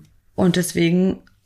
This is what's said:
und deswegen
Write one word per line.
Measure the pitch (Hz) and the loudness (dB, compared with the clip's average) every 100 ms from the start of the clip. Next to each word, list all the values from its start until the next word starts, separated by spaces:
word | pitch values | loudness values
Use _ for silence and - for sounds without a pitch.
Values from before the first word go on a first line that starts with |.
| - _ _ - | -14 _ _ -2
und | 185 180 | 0 0
deswegen | 175 170 170 180 185 190 - _ | -2 -2 0 2 0 -2 -12 _